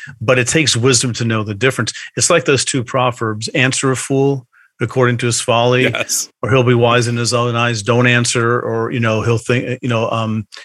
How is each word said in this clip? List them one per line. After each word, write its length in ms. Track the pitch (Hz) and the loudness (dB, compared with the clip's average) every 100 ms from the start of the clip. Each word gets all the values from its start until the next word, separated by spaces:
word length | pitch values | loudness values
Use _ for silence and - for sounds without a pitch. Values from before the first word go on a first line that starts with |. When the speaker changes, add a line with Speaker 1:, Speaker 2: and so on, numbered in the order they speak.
| - - | -16 -6
Speaker 1:
But 180 | 113 127 | 0 0
it 100 | 120 | 2
takes 280 | 160 135 117 | 0 0 2
wisdom 360 | 131 123 127 | 2 2 0
to 100 | 107 | -2
know 200 | 117 110 | -2 -2
the 100 | 107 | -4
difference. 380 | 98 131 127 113 - - - | 0 0 0 -6 -8 -10 -4
It's 140 | - | 0
like 140 | 170 - | 2 2
those 180 | 135 | 0
two 180 | - 139 | 0 -4
proverbs: 680 | 117 131 127 120 113 107 110 | -2 -2 -2 -2 -6 -6 -4
answer 440 | 151 127 - 135 | 0 0 0 -2
a 40 | 127 | -2
fool 500 | - 135 139 135 - _ _ - | -2 0 2 0 -8 _ _ -6
according 360 | 120 131 123 117 | -4 2 2 2
to 80 | 120 | -2
his 140 | 113 | -2
folly, 420 | - 117 123 127 | 0 2 4 2
Speaker 2:
Yes. 460 | 123 110 - - - - | 2 -2 -4 -6 -6 -8
Speaker 1:
or 80 | - | 0
he'll 120 | 135 | 2
be 100 | 123 | 4
wise 320 | 120 117 123 120 | 4 4 2 0
in 100 | 120 | -2
his 160 | 117 | 0
own 220 | 120 120 | 0 0
eyes, 280 | 117 120 110 | 0 -2 -2
don't 240 | 104 120 123 | 0 2 4
answer, 540 | 123 117 123 117 123 | 4 2 0 0 0
or, 300 | 113 113 113 | -2 -4 -4
you 80 | 123 | -2
know, 220 | 117 110 | 0 0
he'll 160 | 107 113 | 0 -2
think, 400 | - 120 - 127 | 0 -2 -2 -6
you 60 | 127 | -2
know, 220 | 117 117 | 0 0
um, 360 | 113 110 110 - - | -2 -2 -4 -6 -16